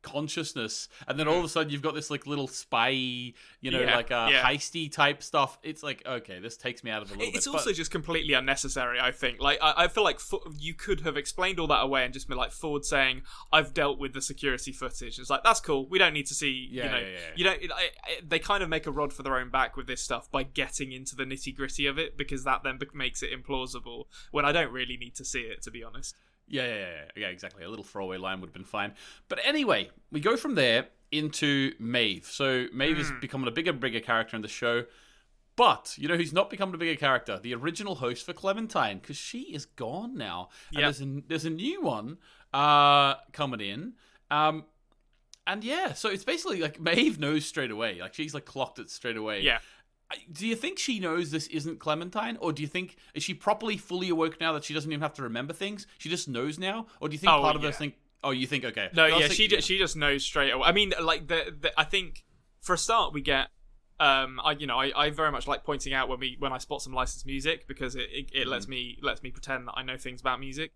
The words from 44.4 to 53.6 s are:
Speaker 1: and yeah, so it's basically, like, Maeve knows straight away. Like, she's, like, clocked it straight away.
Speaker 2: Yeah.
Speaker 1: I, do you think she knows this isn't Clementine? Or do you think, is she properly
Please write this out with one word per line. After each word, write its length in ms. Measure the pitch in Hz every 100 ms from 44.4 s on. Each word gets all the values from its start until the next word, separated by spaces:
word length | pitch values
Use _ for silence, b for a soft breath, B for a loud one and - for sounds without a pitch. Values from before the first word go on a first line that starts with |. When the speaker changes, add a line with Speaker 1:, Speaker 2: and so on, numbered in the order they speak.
| 156 156 - _ _ _ _ _ _ - -
Speaker 1:
and 160 | 202
yeah, 300 | 226 320 381
so 160 | - 220
it's 140 | 196
basically, 360 | - 330 370 190
like, 200 | 156 151
Maeve 400 | 165 175 302 165
knows 260 | 143 156 147
straight 260 | - 127
away. 280 | 107 113 90
Like, 140 | 92
she's, 200 | - 151
like, 120 | 147 -
clocked 340 | 135 127 -
it 100 | 110
straight 280 | - 123 110
away. 240 | 107 104
Speaker 2:
Yeah. 180 | 135 117 B B _ _ _
Speaker 1:
I, 60 | - -
do 140 | 151 220
you 80 | 226
think 220 | 320 381
she 220 | - 220
knows 320 | 180 165 160
this 160 | 156 156
isn't 320 | 156 151 160
Clementine? 580 | 160 151 175 202 226 233
Or 160 | 165
do 80 | 147
you 60 | 147
think, 300 | 185 180 - b
is 100 | 156
she 100 | 170
properly 440 | 165 - 208